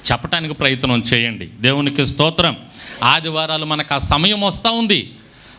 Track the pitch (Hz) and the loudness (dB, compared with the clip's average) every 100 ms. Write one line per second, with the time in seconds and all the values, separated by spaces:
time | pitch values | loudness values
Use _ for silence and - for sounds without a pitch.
0 | - 120 - 170 160 151 139 131 131 120 | 0 -2 -2 -4 -4 -2 0 2 2 0
1 | 113 123 117 104 85 87 120 139 143 139 | 2 2 0 -4 -12 0 0 2 0 0
2 | 131 - 151 160 170 110 - - - - | -2 2 2 2 0 -2 -14 -14 -12 0
3 | 120 156 160 156 156 156 156 151 - 147 | 2 2 0 -4 -2 -4 -2 -4 -2 -2
4 | - 147 185 208 202 - 233 233 226 170 | 2 2 2 2 0 0 0 0 2 0
5 | 95 - - - - | 0 -14 -20 -20 -20